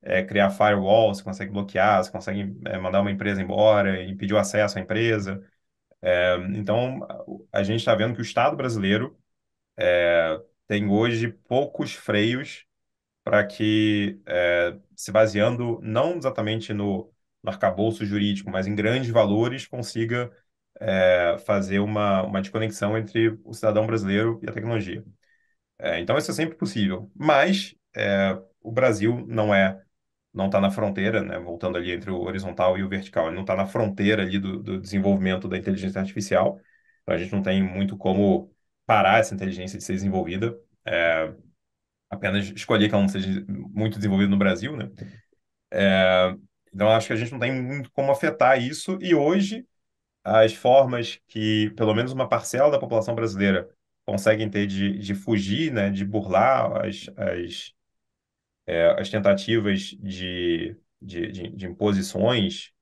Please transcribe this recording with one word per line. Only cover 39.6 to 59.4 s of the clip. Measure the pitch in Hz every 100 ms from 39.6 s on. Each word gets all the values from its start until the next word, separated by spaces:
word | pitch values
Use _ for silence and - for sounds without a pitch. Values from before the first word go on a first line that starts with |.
| 92 -
de |
ser | -
desenvolvida, | 95 98 95 85 92 117 - _ _
é, | - 85 85 82 80 - _ _ _ _ _ _ _
apenas | 98 95 101 98
escolher | - - 113 104
que |
ela | 104
não | 95
seja | 95 95 95 -
muito | 101 65 104 107 104
desenvolvida | 101 95 101
no | 101
Brasil, | 98 85 117 147
né? | 98 - - - _ _ _ _ _
É, | - 98 95 92 92 92 95 _ _ _
então, | 98 104
acho | 113 -
que |
a | 113
gente | 120
não | 127
tem | 120
muito | 131 127 139 123
como | - 139
afetar | 139 160 151 127 135
isso, | 123 151 - 190
e | 185
hoje, | 160 143 190 196 226 254 _ _ _ _ _
as | - 110 110
formas | 113 123 131 131 123 117 - _
que, | 110 107 107 107
pelo | 104 110
menos | 107 127
uma | 131 123
parcela | 117 - 123 147
da | 143
população | 127 113 110
brasileira | 117 113 98 98 95 - _ _ _
conseguem | - 101 110 107 107
ter | 101 101
de, | 98 98 98
de | 98
fugir, | 98 127 110 95 117 160
né, | 120 101
de | 98
burlar | 101 107 95 92 117 131 113 -
as, | 101 - - -
as, | 98 90 85 - - _ _ _ _ _ _ _ _ _ -
é, | 85 85 -
as | 98
tentativas | 110 101 98